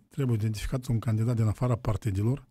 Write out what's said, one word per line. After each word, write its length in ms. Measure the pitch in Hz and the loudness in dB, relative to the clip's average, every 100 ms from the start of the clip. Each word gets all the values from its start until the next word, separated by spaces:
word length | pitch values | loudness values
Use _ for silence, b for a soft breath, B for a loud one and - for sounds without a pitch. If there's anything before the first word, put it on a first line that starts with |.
| _ | _
trebuie 280 | - 131 113 | -4 0 2
identificat 500 | 110 107 - 127 123 | 0 -2 -4 -4 -2
un 120 | 113 | -2
candidat 380 | 113 110 113 117 | 2 0 2 2
din 100 | 110 | 2
afara 300 | - 123 113 | 2 0 0
partidelor, 680 | - 101 110 95 107 139 - | 0 -2 -2 0 0 0 -4